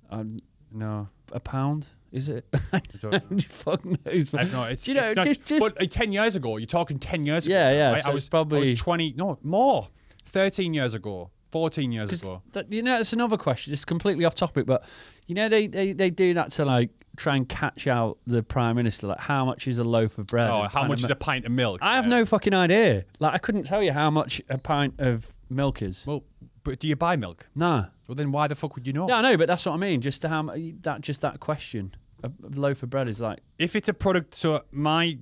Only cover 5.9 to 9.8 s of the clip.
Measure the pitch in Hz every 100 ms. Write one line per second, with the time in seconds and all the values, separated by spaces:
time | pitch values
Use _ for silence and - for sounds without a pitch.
5.9 | - 233 196 226 190 117 110 113 170 170
6.9 | 139 - 175 147 160 156 190 139 143 143
7.9 | 131 143 143 139 165 156 147 135 117 -
8.9 | 170 160 127 190 143 147 190 262 196